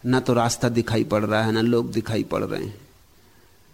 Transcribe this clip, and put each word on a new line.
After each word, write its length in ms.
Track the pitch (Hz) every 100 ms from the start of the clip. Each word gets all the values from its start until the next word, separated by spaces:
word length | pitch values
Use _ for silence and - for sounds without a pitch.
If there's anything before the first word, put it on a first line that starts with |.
| 123
ना 140 | 131
तो 120 | 127
रास्ता 360 | 120 117 - 123
दिखाई 360 | 117 113 117
पड़ 200 | 98 107
रहा 180 | 107 107
है 100 | 110
ना 80 | 110
लोग 320 | 113 120 120
दिखाई 320 | 113 107 110
पड़ 200 | 110 -
रहे 200 | 104 104
हैं, 240 | 107 101 - _ _ - - - - - _